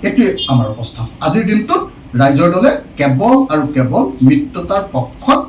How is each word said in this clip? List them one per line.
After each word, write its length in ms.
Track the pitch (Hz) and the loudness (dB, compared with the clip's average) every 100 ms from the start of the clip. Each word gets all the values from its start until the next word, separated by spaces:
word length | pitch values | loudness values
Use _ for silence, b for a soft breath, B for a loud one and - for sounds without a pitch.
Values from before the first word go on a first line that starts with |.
| 196 | 0
এইটোৱে 220 | - 196 196 - | 2 2 0 0
আমাৰ 140 | 127 110 | 0 0
অৱস্থা। 280 | 110 - - 117 - 151 | -6 -10 -10 -12 -4 -2
আজিৰ 180 | 208 180 | 0 0
দিনটোত 320 | 214 - 415 - - - 120 | 0 0 -2 -4 -14 -8 0
ৰাইজৰ 280 | 139 143 175 | 2 4 2
দলে 160 | 180 262 - - - | 4 2 0 -8 -2
কেৱল 380 | 139 127 214 277 269 | 0 2 4 4 2
আৰু 120 | 156 139 131 | 0 -2 0
কেৱল 280 | 117 - - - 127 | 0 0 -2 4 4
মিত্ৰতাৰ 540 | 147 - 180 170 196 196 | 4 0 -8 -2 -2 -2
পক্ষত 460 | - 120 - - 269 | -6 -6 -6 -4 -4